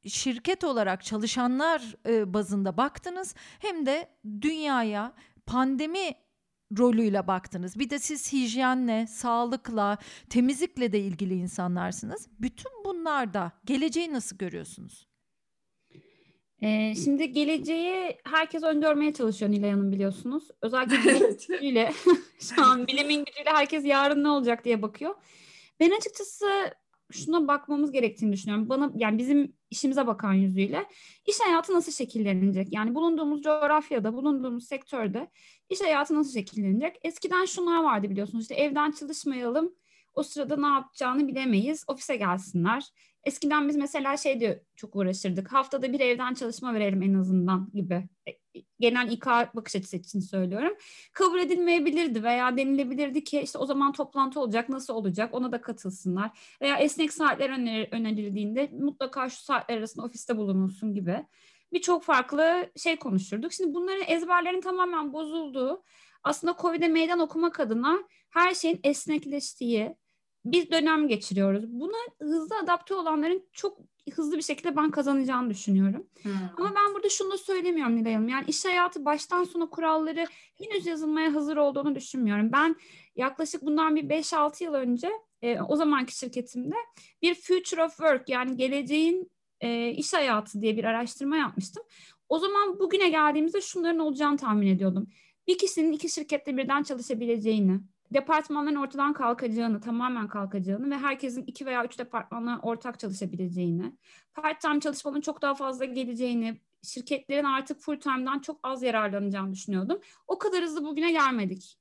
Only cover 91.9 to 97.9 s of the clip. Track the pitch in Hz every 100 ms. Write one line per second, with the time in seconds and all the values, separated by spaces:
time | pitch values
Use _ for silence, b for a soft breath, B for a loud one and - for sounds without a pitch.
91.9 | B B B _ 320 381 403 403 381 381
92.9 | 381 370 311 302 294 320 403 381 370 339
93.9 | 330 311 269 294 285 262 208 202 185 190
94.9 | 185 220 b b b - 359 381 - 320
95.9 | 302 330 - 294 285 - 262 262 277 294
96.9 | 262 240 240 233 233 214 220 196 190 -